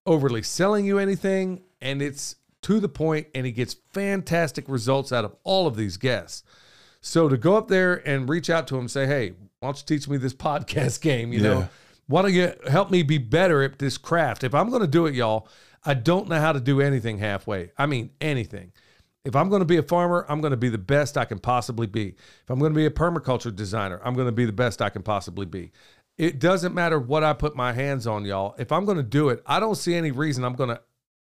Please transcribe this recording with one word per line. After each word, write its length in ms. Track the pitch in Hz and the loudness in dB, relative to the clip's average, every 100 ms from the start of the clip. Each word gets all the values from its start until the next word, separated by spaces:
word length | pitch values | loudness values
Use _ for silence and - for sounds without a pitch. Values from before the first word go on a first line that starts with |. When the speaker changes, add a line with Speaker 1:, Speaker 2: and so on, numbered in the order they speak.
| 190 | 2
Speaker 1:
overly 360 | 160 135 117 | 4 4 0
selling 400 | - - 190 208 | -2 0 2 2
you 140 | 196 196 | 2 2
anything, 640 | 196 190 196 190 185 180 _ - | 2 0 0 0 -2 -6 _ -10
and 200 | 131 139 | -6 -2
it's 360 | 143 143 - - _ _ | -4 -6 -12 -12 _ _
to 160 | - 214 | 0 0
the 100 | 185 | 0
point, 380 | - 160 156 147 | -2 0 0 -4
and 100 | 131 | -6
he 60 | 127 | -4
gets 240 | 113 123 - _ | -4 -4 -6 _
fantastic 760 | 196 196 196 - 170 156 - 135 | -4 -2 -2 0 0 0 -4 -6
results 420 | 131 113 135 131 | -4 0 0 0
out 120 | 120 | -2
of 100 | 104 - | -2 -6
all 240 | 175 190 165 | -2 2 2
of 80 | 107 | 0
these 200 | 107 90 | -6 -2
guests. 480 | 127 107 80 - _ _ _ - _ _ | -2 -2 -6 -16 _ _ _ -20 _ _
So 280 | - 165 156 | -2 4 4
to 80 | 131 | 4
go 200 | 156 214 | 4 4
up 100 | 214 | 4
there 380 | 190 180 175 147 | 2 2 0 -2
and 200 | 139 127 | -2 -2
reach 200 | 165 160 | -2 0
out 160 | 165 160 | -2 0
to 80 | 131 | -4
him, 80 | 123 | -4
say, 180 | 139 135 | -2 0
"Hey, 240 | 143 98 90 101 - | 0 -2 -8 -20 -10
why 80 | 131 | -8
don't 100 | 139 | -6
you 60 | |
teach 240 | - 151 139 | -2 -2 -2
me 80 | 143 | -2
this 180 | 127 | -2
<laughs> 0 | |
podcast 680 | - 156 143 123 151 131 - | -4 -4 -4 -4 -2 -2 0
game? 320 | 160 123 117 | 0 0 0
You 80 | 107 | 2
know, 180 | 104 92 | 2 2
Speaker 2:
Yeah. 60 | 92 - _ _ - | -2 -10 _ _ 0
Speaker 1:
why 160 | 160 | 2
don't 100 | 196 | 4
you 180 | 180 175 - 139 | 4 2 -2 0
help 220 | 160 196 | 0 4
me 100 | 180 | 2
be 160 | 147 156 | 2 0
better 440 | 110 160 185 143 | 2 2 4 4
at 160 | 135 - | 2 -2
this 180 | 139 - | -4 -4
craft?" 460 | - 170 139 107 | -2 0 0 0
If 100 | 127 | 0
I'm 160 | 147 214 | 0 2
gonna 160 | 254 175 | 0 2
do 200 | 170 160 | 2 2
it, 80 | |
y'all, 340 | 127 113 110 - - _ _ | 0 0 0 -4 -20 _ _
I 100 | 151 | -2
don't 340 | 135 151 180 208 | 0 2 2 2
know 120 | 160 | 0
how 120 | 156 | 2
to 80 | 143 | 2
do 200 | 123 139 | 2 2
anything 380 | 143 135 113 101 | 2 0 -2 -4
halfway. 540 | 104 98 - 98 82 - | -4 -4 -4 -6 -6 -4
I 100 | 147 | -2
mean, 240 | 127 107 - | -2 -6 -6
anything. 520 | 156 135 104 95 92 _ _ _ _ _ | -4 -4 -4 -10 -16 _ _ _ _ _
If 100 | - 135 | -2 0
I'm 120 | 190 | 2
gonna 160 | 202 | 2
be 120 | 165 170 | 4 2
a 60 | |
farmer, 420 | 143 175 175 175 - | 4 2 2 0 -2
I'm 120 | 151 | -2
gonna 160 | 151 123 | 0 0
be 120 | 123 | 0
the 100 | 110 | -2
best 380 | 92 143 143 139 | 0 0 2 -2
I 60 | |
can 140 | 117 101 | -4 -4
possibly 460 | - 123 123 117 110 | 0 0 0 -4 -4
be. 200 | 110 98 - - _ | -4 -6 -10 -20 _
If 40 | - | -6
I'm 80 | 127 | 0
gonna 140 | 156 | 2
be 120 | 156 151 | 2 2
a 40 | |
permaculture 640 | 151 170 165 131 120 120 | 2 0 0 -2 -2 -4
designer, 460 | 95 101 110 98 90 | -8 -6 -4 -4 -6
I'm 100 | 123 | -4
gonna 180 | 127 123 | -2 0
be 120 | 107 | 0
the 80 | 117 | 0
best 280 | 101 123 - | 0 -2 0
I 60 | 104 | -4
can 140 | 104 | -4
possibly 440 | 98 101 90 90 92 | -4 -4 -4 -10 -8
be. 240 | 92 82 _ _ _ _ - | -10 -14 _ _ _ _ -2
It 220 | 165 139 | -2 2
doesn't 360 | 170 190 175 | 2 2 0
matter 240 | 175 170 156 | 0 0 0
what 240 | 120 156 | 0 2
I 100 | 156 | 2
put 200 | 147 151 135 | 0 -2 -2
my 160 | 123 | -2
hands 340 | 120 139 135 110 | -2 -2 -2 -2
on, 180 | 104 | -4
y'all. 300 | 101 98 101 - | -2 -2 -4 -6
If 140 | 117 | -2
I'm 120 | 160 | 0
gonna 180 | 202 180 | 0 0
do 260 | 113 139 147 | 0 2 2
it, 140 | 117 - | 0 0
I 140 | 165 | 0
don't 140 | 220 | 0
see 200 | - 175 | -2 0
any 160 | 170 160 | 0 0
reason 320 | 127 156 127 | -2 -2 0
I'm 100 | 123 | -2
gonna 260 | 123 123 117 _ _ _ _ | -2 -4 -4 _ _ _ _